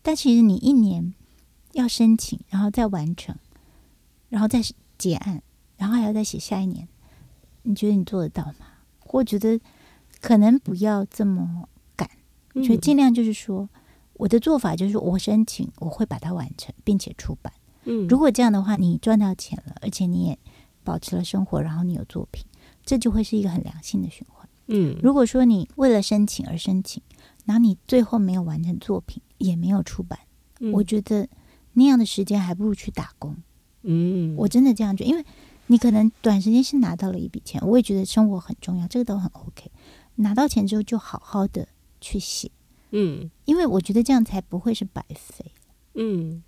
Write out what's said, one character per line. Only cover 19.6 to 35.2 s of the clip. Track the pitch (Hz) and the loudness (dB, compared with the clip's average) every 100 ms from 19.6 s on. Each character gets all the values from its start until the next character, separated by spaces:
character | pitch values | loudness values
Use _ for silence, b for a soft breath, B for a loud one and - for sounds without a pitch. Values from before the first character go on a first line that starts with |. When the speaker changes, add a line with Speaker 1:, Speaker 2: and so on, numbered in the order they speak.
| - | -14
Speaker 1:
了， | - | -10
而 | - | -10
且 | - 185 | -4 -2
你 | 180 175 | 0 -2
也 | - b b b _ | -6 b b b _
保 | - 170 | -8 -8
持 | - 180 | -6 -6
了 | |
生 | 175 196 | -4 -4
活， | 190 156 | -2 -2
然 | 160 156 | -4 -4
后 | |
你 | 180 | -4
有 | 175 | -4
作 | - 170 - | -8 -10 -10
品， | - - b b b | -12 -16 b b b
这 | - 269 | -4 0
就 | 233 | 0
会 | 214 | 0
是 | 214 214 | -2 -2
一 | |
个 | 196 | -2
很 | 170 | -4
良 | - 160 | -6 -12
性 | - 196 | -8 -6
的 | 175 | -6
循 | - - | -10 -20
环。 | _ - _ - | _ -20 _ -4
Speaker 2:
嗯。 | 208 165 - | 0 0 2
Speaker 1:
如 | 247 | 2
果 | 277 233 | 4 2
说 | 254 | 4
你 | 247 208 - | 4 4 0
为 | - 269 | 0 2
了 | 220 | 4
申 | 196 214 | 2 0
请 | 208 - - | 0 -2 -8
而 | 165 | -6
申 | - 185 | -2 -2
请， | 190 - _ b b b - | -4 -12 _ b b b 0
然 | 214 | 4
后 | |
你 | 233 185 _ | 4 2 _
最 | 254 | 2
后 | 226 233 | 2 0
没 | 190 | 0
有 | 185 | 0
完 | 170 156 | -4 -4
成 | 170 175 | -4 -6
作 | - 190 | -4 -6
品， | - - _ _ | -6 -18 _ _
也 | 190 170 | -2 -2
没 | 170 | 0
有 | 196 | -2
出 | 175 - | -2 -8
版， | 175 - _ _ _ _ | -12 -12 _ _ _ _
Speaker 2:
嗯。 | 226 | -2
Speaker 1:
我 | 202 | 0
觉 | 202 214 | 0 -2
得 | 202 208 196 b b b b - | -2 -4 -4 b b b b 4
那 | |
样 | 269 262 | 6 6
的 | 220 | 2
时 | - | -2
间 | 196 208 | -2 0
还 | 180 | -2
不 | 175 | -2
如 | 214 | -4
去 | 202 - | -4 -8
打 | - 143 _ | -10 -10 _
工。 | 147 147 - _ _ _ | -12 -12 -16 _ _ _
Speaker 2:
嗯。 | 214 165 175 185 165 156 | -2 0 0 0 -2 -2
Speaker 1:
我 | 202 | 0
真 | 240 | 4
的 | 269 | 4
这 | 214 | 4
样 | 214 196 | 0 -2
觉 | |
得， | - | 0
因 | |
为 | 330 | -2